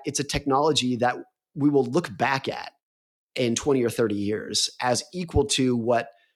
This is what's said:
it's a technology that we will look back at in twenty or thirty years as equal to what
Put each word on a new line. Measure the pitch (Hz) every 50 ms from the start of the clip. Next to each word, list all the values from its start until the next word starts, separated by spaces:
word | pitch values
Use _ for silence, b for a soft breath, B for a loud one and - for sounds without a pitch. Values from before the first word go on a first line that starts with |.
| -
it's | 156 - -
a | 139
technology | - - 143 143 143 135 139 147 160 151 131 127 127 123
that | 113 123 123 120 117 - - _ _ _ _ _
we | 151 139 147
will | 143 139 127
look | 120 127 170 175 - 98
back | - 123 131 135 135 - -
at | - - - - - _ _ _ _ _ _ _ _ _ _ _ _
in | - 127 117 117
twenty | 110 - 147 139 131 120
or | 113
thirty | - - 117 107 104
years | 101 101 101 107 101 110 - 107 - - - - -
as | 127 123 120 147 - -
equal | - 180 180 170 - 139 143
to | 143 - - 131 127 123
what | 117 113 120 120 117 117 - b b b b b